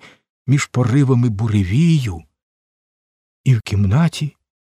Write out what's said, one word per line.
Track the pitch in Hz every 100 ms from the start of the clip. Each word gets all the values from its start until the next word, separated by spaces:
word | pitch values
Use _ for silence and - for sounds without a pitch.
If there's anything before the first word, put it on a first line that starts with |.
| - _ _ _ -
між | 139 -
поривами | - 117 131 135 127 120
буревію, | 98 113 104 92 110 170 160 120 85 - _ _ _ _ _ _ _ _ _ _ _
і | - 120
в |
кімнаті | - 101 101 120 165 - 151 - _ _ _